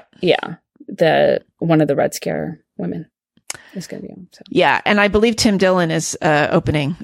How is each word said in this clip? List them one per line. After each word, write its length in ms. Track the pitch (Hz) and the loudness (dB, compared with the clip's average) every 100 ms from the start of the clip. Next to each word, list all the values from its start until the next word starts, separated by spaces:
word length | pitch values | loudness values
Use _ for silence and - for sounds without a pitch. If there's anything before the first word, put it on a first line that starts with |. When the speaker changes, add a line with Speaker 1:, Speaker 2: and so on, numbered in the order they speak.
| - _ | -8 _
Speaker 1:
Yeah. 340 | 180 - - 165 _ - - | 0 0 -2 -12 _ -20 -10
The, 560 | 196 160 143 147 - - - | 0 2 4 2 0 -4 -6
one 220 | 165 156 | 2 2
of 60 | 147 | 2
the 80 | 143 | 0
Red 180 | - | -2
Scare 480 | - - - 156 160 _ - | -4 -6 -6 -6 -10 _ -10
women 300 | 175 175 156 _ _ _ - - - | -8 -8 -12 _ _ _ -16 -16 -16
is 140 | 196 - | -14 -14
gonna 160 | - | -14
be 60 | - | -16
on, 180 | - 180 | -18 -20
so. 100 | - - | -20 -4
Speaker 2:
Yeah. 320 | - 151 123 - | 2 2 2 2
And 140 | 208 | 2
I 60 | 202 | 2
believe 280 | 208 233 226 | 4 2 2
Tim 220 | 220 190 | 2 2
Dillon 340 | 185 185 165 | 2 2 0
is, 260 | 160 - - | -2 -4 -2
uh, 260 | 160 147 147 | 0 2 2
opening, 440 | 175 - 151 170 180 | 0 0 -2 -2 -6